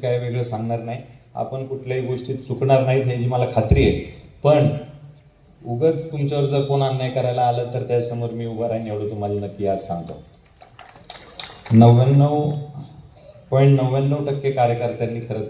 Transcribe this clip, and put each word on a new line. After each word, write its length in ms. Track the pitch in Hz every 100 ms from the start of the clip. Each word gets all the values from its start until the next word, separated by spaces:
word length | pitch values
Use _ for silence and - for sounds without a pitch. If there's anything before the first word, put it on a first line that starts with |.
काय 180 | 127 123
वेगळं 240 | 120 120
सांगणार 360 | 117 110 113 117
नाही. 220 | 117 123 - - _ 117
आपण 300 | 117 131 131
कुठल्याही 400 | 131 127 127 123
गोष्टीत 300 | 127 - 127
चुकणार 500 | - 120 135 131 127
नाहीत 200 | 135 123
ह्याची 200 | 123 120
मला 200 | 123 120 -
खात्री 280 | 107 -
आहे. 400 | 113 90 - - - -
पण 240 | 143 147 123 - - - - - _ _ _ _ -
उगाच 460 | 120 160 151 -
तुमच्यावर 340 | 147 139 143 135
जर 160 | 139
कोण 220 | 135 139
अन्याय 260 | 135 131 127
करायला 320 | 127 123 120
आलं 320 | 123 120 120
तर 100 | 123
त्यासमोर 460 | - 120 120 120 117
मी 160 | 113 117
उभा 240 | 113 117
राहीन, 180 | 113 110
एवढं 220 | 104 104
तुम्हाला 300 | 104 101 101 101
नक्की 220 | - 98
आज 100 | 95 -
सांगतो. 260 | 87 80 - - - _ _ - - - - - - - - - - -
नव्याण्णव 800 | 113 120 120 131 143 147 147 151 - - - - - - - - - -
पॉइंट 300 | 135 139 135
नव्याण्णव 440 | 127 135 139 147 143
टक्के 260 | 139 139
कार्यकर्त्यांनी 680 | 131 120 117 120 117 113 117
खरं 220 | 117 107 104